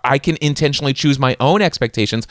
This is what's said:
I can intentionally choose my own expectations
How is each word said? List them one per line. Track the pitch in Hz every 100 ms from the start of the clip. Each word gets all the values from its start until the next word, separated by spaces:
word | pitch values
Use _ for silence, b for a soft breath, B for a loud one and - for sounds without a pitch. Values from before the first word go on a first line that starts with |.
I | 123 143
can | - 156
intentionally | 151 143 151 143 143
choose | 135 151 135
my | 131 -
own | 135 202
expectations | 180 - 117 120 107 113 -